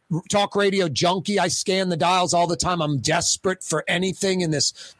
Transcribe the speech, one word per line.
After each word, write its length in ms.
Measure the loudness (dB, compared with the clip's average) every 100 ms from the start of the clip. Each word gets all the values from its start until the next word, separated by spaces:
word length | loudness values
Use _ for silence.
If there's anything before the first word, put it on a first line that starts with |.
| _ -6 -2
talk 260 | -2 0 2
radio 320 | 2 2 0
junkie. 520 | 0 0 0 0 0
I 80 | 0
scan 420 | -2 -2 0 0
the 80 | 0
dials 380 | 2 2 2 2
all 100 | 2
the 100 | 0
time. 240 | 0 0
I'm 200 | 0 0
desperate 640 | 0 0 0 -2 -2 -4
for 200 | -4 -4 -2
anything 540 | -2 -2 -2 -2 0
in 100 | 0
this 420 | 0 -2 -4 -16